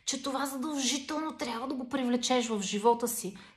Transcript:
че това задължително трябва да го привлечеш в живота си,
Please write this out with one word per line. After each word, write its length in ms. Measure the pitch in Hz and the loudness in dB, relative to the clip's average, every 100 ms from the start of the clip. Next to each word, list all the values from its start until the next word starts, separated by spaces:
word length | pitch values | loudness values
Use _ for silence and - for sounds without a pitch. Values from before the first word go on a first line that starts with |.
| - | -6
че 180 | 262 | -4
това 220 | 277 262 277 | -2 -2 -2
задължително 920 | 269 311 285 247 277 - 311 311 - | -2 -2 0 0 0 -2 -4 -4 -4
трябва 300 | 247 233 262 | -4 -4 -4
да 80 | 262 | -4
го 140 | 240 | -2
привлечеш 580 | 269 247 247 247 254 233 | 0 2 2 4 2 2
в 140 | 214 | 0
живота 460 | 190 202 226 233 233 | 0 4 4 4 2
си, 300 | - 190 - - | -2 -4 -8 -18